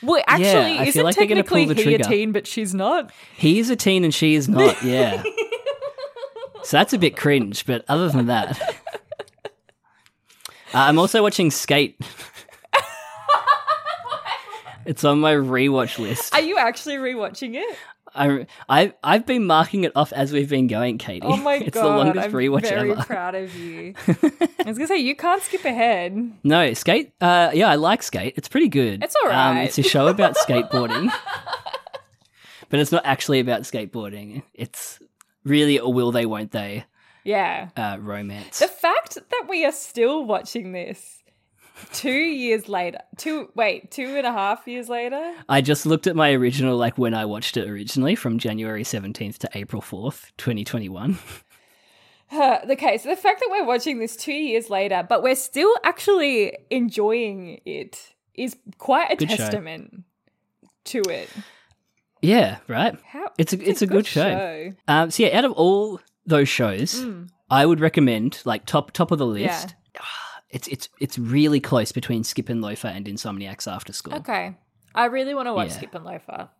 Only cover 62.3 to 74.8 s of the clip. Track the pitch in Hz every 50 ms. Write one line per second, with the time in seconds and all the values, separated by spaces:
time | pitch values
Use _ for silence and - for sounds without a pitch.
62.3 | 208 240 226 202 196 - _ _ 226 226 240 233 180 - _ _ - 277 349 -
63.3 | _ - 165 - - 180 160 180 - - 220 190 185 196 214 - - 147 156 196
64.3 | - 190 196 175 160 156 156 185 196 _ _ - 147 151 165 165 160 - 233 185
65.3 | - 196 254 269 220 - 160 180 190 202 208 214 202 180 _ _ _ _ _ -
66.3 | 156 147 139 135 - - 127 107 98 95 117 175 - 247 254 247 202 175 175 180
67.3 | _ _ _ _ 131 135 139 160 170 160 151 160 - - 151 127 117 110 107 131
68.3 | - - - - 113 110 _ - - 151 143 - _ - 180 - 175 151 143 120
69.3 | 107 101 - 185 175 160 - 185 - _ _ _ _ - - - - - - -
70.3 | - - _ _ - 127 - - 135 - - - _ _ 139 135 - - 120 113
71.3 | 123 143 151 151 147 143 131 - - 127 107 - - - 147 - 123 113 110 -
72.3 | - - 113 - 123 117 110 104 104 107 - 113 92 95 101 104 101 104 - 113
73.3 | 101 98 101 95 95 - - - 95 92 - - 95 - - - - 302 - -
74.3 | 233 190 180 185 190 _ _ _ _ _